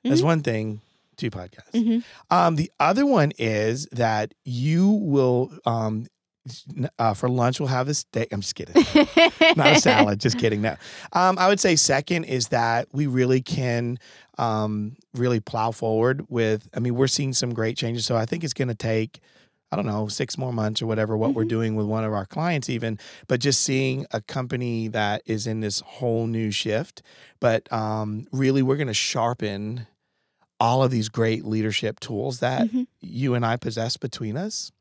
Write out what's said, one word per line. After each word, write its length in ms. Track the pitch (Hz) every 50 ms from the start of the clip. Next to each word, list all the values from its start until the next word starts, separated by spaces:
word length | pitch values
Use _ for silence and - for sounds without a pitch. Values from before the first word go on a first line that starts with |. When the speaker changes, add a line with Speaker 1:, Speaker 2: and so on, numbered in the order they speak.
| -
Speaker 1:
That's 140 | 233 - 110
Speaker 2:
Mm-hmm. 60 | 127
Speaker 1:
one 160 | 160 165 160
thing, 380 | 143 123 113 110 110 110 107 107 _ _ _ _ _ _ _
two 140 | - - 110
podcasts. 400 | - 98 90 - _ - - _ -
Speaker 2:
Mm-hmm. 240 | 233 220 233 226 240 233 - - - - _
Speaker 1:
Um, 240 | 170 180 175 170 165
the 160 | 147 160 - _ _
other 260 | 147 160 196 254 285
one 280 | 285 262 190 147 151 -
is 500 | - 117 110 107 104 107 110 117 135 147 -
that 400 | - 120 120 113 110 107 107 107 _ _ _
you 440 | - 123 120 131 151 160 170 190 202
will, 600 | 214 208 208 160 139 139 131 127 123 123 131 - 151 - _
um, 400 | 123 117 113 110 110 110 107 117 - _ _ _ _ _ _ _ 127
s-, 160 | 113 - - - -
n-, 120 | - 143 - _ -
uh, 160 | 117 113 101
for 140 | - - 123
lunch, 320 | 123 123 120 127 127 -
we'll 80 | 151 131
have 180 | 131 127 127 143
a 60 | 151
steak. 340 | - - _ - 113 117 -
I'm 80 | - -
just 160 | 98 - -
kidding. 180 | - - - -
Speaker 2:
<laughs> 840 | 339 294 - - 302 285 - - 330 339 320 - - 320 320 330
Speaker 1:
Not 200 | - 135 294 -
a 40 | -
salad. 380 | - - 247 220 - 104 101 101
Just 200 | - 127 120 123
kidding. 200 | 120 113 107 104
No. 120 | 107 104 73 - - - - - - -
Um, 260 | - 170 180 185 190 175
I 80 | 185
would 140 | 190 208 190
say 160 | - 185 165
second 480 | 151 - - 139 139 147 - 175 170 165
is 240 | - 131 127 117 -
that 400 | - 120 117 117 117 117 - _
we 140 | - 139 151
really 340 | 139 127 127 127 123 131 131
can, 560 | 123 - - 147 127 123 117 120 120 120 123 120 _ - - - - _ _ -
um, 580 | 120 117 110 107 107 107 107 104 104 107 131 _ _ _ -
really 240 | 123 120 123 123 110
plow 320 | 104 - - 117 110 117
forward 560 | 110 - 117 113 110 110 117 127 131 139 - _
with, 400 | 127 117 113 110 110 107 - - -
I 60 | 123
mean, 160 | 117 123 120
we're 100 | 123 135
seeing 260 | 127 - - 147 135
some 220 | 127 - 131 120 120
great 220 | 117 113 110 -
changes. 280 | - - 113 117 120 104
So 120 | - 123
I 80 | 113 110
think 160 | 113 165 170
it's 120 | 160 143 -
gonna 200 | - 135 123 113
take, 460 | - - 113 110 110 110 - - - _ _ _ _ _ _ _ _ _ _
I 60 | -
don't 100 | 92 -
know, 220 | 117 104 107 110 104
six 280 | - - 127 120 -
more 160 | - 131 127
months 300 | 120 113 107 107 107 -
or 40 | 117 113
whatever, 280 | 110 110 107 107 110
what 180 | 107 110 131 139
we're 80 | 113
Speaker 2:
Mm-hmm. 60 | 110 113
Speaker 1:
doing 260 | 113 113 113 110 110
with 100 | 110 107
one 160 | 104 110 110
of 100 | 110 107
our 140 | 107 101 95
clients 420 | - - 156 160 175 170 147 123 -
even, 300 | - 117 117 113 110 - - - - - - -
but 100 | 131 123
just 240 | 123 143 135 -
seeing 440 | - - 131 135 135 131 131 135 139 -
a 100 | - 113
company 680 | - - - 135 127 117 131 120 127 120 117 113 113 110
that 340 | 104 110 107 101 104 - _
is 200 | - 110 107 107
in 140 | 113 110 110
this 180 | 110 104 98 -
whole 460 | - - - - 127 120 113 113 113
new 240 | 113 113 113 113 107
shift. 520 | 104 - - 110 104 113 170 - _ - _ _ - - - - _ _
But, 340 | - 120 113 110 _ -
um, 540 | 120 113 110 110 107 110 107 107 107 107 - -
really, 300 | - 131 135 131 135 139
we're 140 | 131 131 135 143
gonna 140 | 147 123 107
sharpen 920 | - - - - 127 113 117 123 - 113 104 98 98 104 107 117 123 113 _ _ _ _ _ _ _ _ _ _ _ _ _ _ _
all 220 | 113 117 123 131 135
of 60 | 127
these 160 | 127 113 107 110
great 360 | - 120 117 110 110 - -
leadership 540 | 110 107 110 107 110 104 - - 107 - _
tools 380 | - - 117 101 123 139 127 123
that 280 | 131 120 131 - 240 220
Speaker 2:
Mm-hmm. 140 | 226 254 247 _ _ _
Speaker 1:
you 340 | - 180 - 120 139 131 123
and 100 | 120 117
I 120 | 113 117
possess 400 | 120 - 120 110 117 113 117 -
between 400 | - - 120 - - 117 107 107
us. 340 | 151 190 220 214 - - - _ _